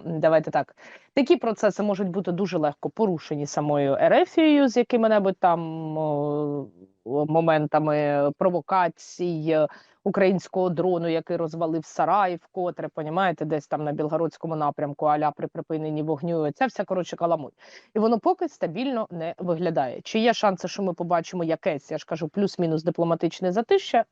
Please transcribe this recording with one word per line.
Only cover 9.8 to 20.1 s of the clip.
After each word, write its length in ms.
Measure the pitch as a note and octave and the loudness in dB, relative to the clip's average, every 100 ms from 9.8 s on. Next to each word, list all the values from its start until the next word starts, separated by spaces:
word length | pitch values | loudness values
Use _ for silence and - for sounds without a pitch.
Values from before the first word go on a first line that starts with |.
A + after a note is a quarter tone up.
| _ _ | _ _
українського 640 | G3+ F#3+ F#3+ F#3+ - F#3+ F#3 | -4 2 2 2 -2 -2 -2
дрону, 380 | E3 F3+ F3 E3+ | 0 0 0 0
який 300 | E3 D#3+ E3+ | -2 -2 -4
розвалив 480 | E3 E3 E3 E3 - | -4 -4 -4 -4 -6
сарай 500 | - D#3+ G3 F#3+ E3+ | -2 2 2 2 -2
вкотре, 520 | _ F#3 F3+ D#3 D#3 | _ -6 -6 -6 -10
понімаєте, 580 | - D#3 E3+ F#3+ D#3 D3+ | -8 -4 0 0 -2 -4
десь 220 | D#3 - | -4 -4
там 160 | D3+ | -6
на 80 | D3+ | -4
Білгородському 640 | D3 D3+ D#3 E3 - E3 D#3+ | -4 -2 -2 -4 -4 -8 -4
напрямку, 500 | D3 C#3+ D3 C#3+ D3+ | -4 -4 -8 -2 0
а-ля 260 | D3+ D3+ | 0 0
при 160 | - D#3+ | -4 -10
припиненні 560 | - D3+ D#3+ D#3 D3+ | -8 -6 -6 -4 -4
вогню. 480 | D#3 D3 E3+ E3+ D3+ | -4 -4 -2 -2 -2
Це 160 | - C4 | -2 -4
все, 160 | - | -2
коротше, 320 | G3 F#3 E3+ - | -4 -4 -6 -4
каламуть. 380 | E3+ D#3+ B2+ _ - - _ A3 | -2 -2 -4 _ -20 -20 _ 0
І 40 | |
воно 200 | A3 A3+ | 2 2
поки 300 | E4+ F#4 E4+ | 2 0 -2
стабільно 580 | - E3 D#3+ C4 A#3+ A3 | -4 -6 -4 -4 -4 -6
не 240 | F3 E3 - | -8 -8 -6
виглядає. 640 | F3+ E3 F3 D#3+ C3 - | -4 0 0 0 -2 -6
Чи 180 | - | -4